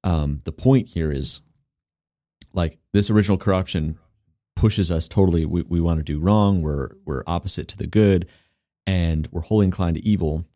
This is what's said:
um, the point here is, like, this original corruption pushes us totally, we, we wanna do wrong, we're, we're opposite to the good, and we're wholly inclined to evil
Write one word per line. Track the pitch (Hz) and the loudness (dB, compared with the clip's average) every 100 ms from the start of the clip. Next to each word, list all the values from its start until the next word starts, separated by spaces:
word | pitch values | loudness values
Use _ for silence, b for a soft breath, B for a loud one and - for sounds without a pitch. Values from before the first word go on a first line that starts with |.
um, | 92 82 73 73 - | 0 0 0 -4 -8
the | |
point | - 127 135 - | -2 2 2 2
here | 90 78 | -4 -4
is, | 69 71 - _ _ _ _ _ _ _ _ _ _ - | -4 -6 -8 _ _ _ _ _ _ _ _ _ _ -8
like, | 92 82 - _ | -4 -4 -6 _
this | 101 101 | 0 2
original | 107 101 92 | 2 2 0
corruption | - 92 92 90 78 80 _ _ _ _ _ - | 2 0 -2 -4 -4 -8 _ _ _ _ _ 0
pushes | 110 104 85 | 0 2 0
us | 82 - | 0 0
totally, | - 95 82 80 | 2 2 2 0
we, | 87 | -2
we | - 85 | -2 0
wanna | 85 80 | 0 0
do | 73 73 | -2 -2
wrong, | 87 107 101 95 | 2 2 2 0
we're, | 76 71 64 - - | -2 -4 -6 -12 -8
we're | 67 - | -8 -4
opposite | 85 - - - | -6 -4 -6 -6
to | - | -10
the | 78 | -2
good, | 107 104 92 85 b b b _ _ - | 2 4 4 -2 b b b _ _ -2
and | 92 82 80 78 | 0 0 -2 -4
we're | 87 | -8
wholly | - 107 95 | 0 2 2
inclined | 90 87 82 | 2 -2 -2
to | 107 | 0
evil | 101 80 78 82 | 0 0 -2 -8